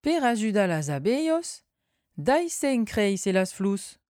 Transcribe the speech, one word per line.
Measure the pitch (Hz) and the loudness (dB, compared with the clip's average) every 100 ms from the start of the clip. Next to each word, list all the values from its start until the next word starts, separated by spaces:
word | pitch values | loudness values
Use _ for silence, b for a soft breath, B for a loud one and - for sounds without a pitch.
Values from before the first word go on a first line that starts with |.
Per | 294 330 | 0 0
ajudar | 247 233 220 208 190 | 2 0 0 2 2
las | 160 147 | 0 -2
abellos, | 143 160 262 320 330 339 - _ _ _ _ _ - | -2 0 0 2 0 -2 -14 _ _ _ _ _ -6
daisen | 147 285 339 - 285 254 | 2 2 2 -2 0 0
creise | 220 - 208 196 202 | 0 0 0 0 0
las | 190 185 | 0 0
flus. | - 190 196 - - _ | -2 -2 -2 -6 -20 _